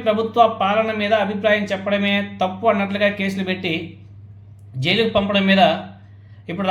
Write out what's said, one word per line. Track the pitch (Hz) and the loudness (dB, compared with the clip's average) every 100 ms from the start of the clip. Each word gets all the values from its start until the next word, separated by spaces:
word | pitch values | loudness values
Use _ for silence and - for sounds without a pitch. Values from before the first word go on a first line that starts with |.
ప్రభుత్వ | 233 214 220 233 226 226 | 0 0 0 2 2 2
పాలన | 196 214 220 214 | 0 0 0 -2
మీద | 202 220 | 0 0
అభిప్రాయం | 196 208 214 208 202 | 0 -2 0 0 0
చెప్పడమే | 196 196 202 202 202 202 - | -4 -2 -2 0 0 -2 -4
తప్పు | 185 190 226 | -4 0 0
అన్నట్లుగా | 208 196 202 208 202 | 2 0 0 0 0
కేసులు | 196 196 185 | -4 -2 -4
పెట్టి | 185 180 156 170 - - - - - - - - 131 | -4 -2 -4 -6 -14 -20 -20 -20 -20 -20 -20 -14 -4
జైలుకు | 147 208 220 208 | 0 2 2 2
పంపడం | 196 202 196 | 0 0 4
మీద | 196 170 170 - - - - - - - | 6 6 4 -6 -16 -20 -20 -20 -20 -10
ఇప్పుడు | 175 190 | -4 0